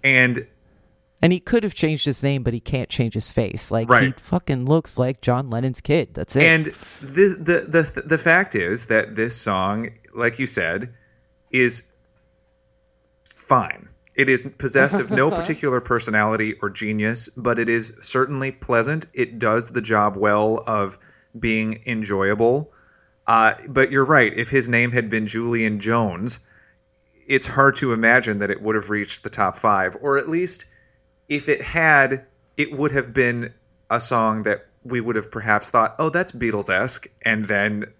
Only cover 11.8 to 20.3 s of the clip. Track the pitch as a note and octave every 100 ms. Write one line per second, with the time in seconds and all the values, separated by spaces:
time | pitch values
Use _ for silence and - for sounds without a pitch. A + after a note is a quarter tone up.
11.8 | _ _ _ _ _ _ _ _ _ _
12.8 | _ _ _ _ - - - B2+ F2+ -
13.8 | - _ _ - C3+ B2+ C3 - C3 C3+
14.8 | C#3 G3 A#2 A2 C#3+ F#3 E3+ D3+ D3 B2+
15.8 | - A#2 A2+ G#2+ G#2+ A2 G#2+ - G#2 G2
16.8 | G#2+ G#2+ G#2+ A#2 - - A#2+ A2+ A#2 A#2
17.8 | A2 - - B2+ C3+ C#3 C3+ - - A#2
18.8 | A#2 D#3 - C3 A#2+ A2+ A2+ A2+ A#2 A#2+
19.8 | G#2+ A2 G#2 F#2+ G#2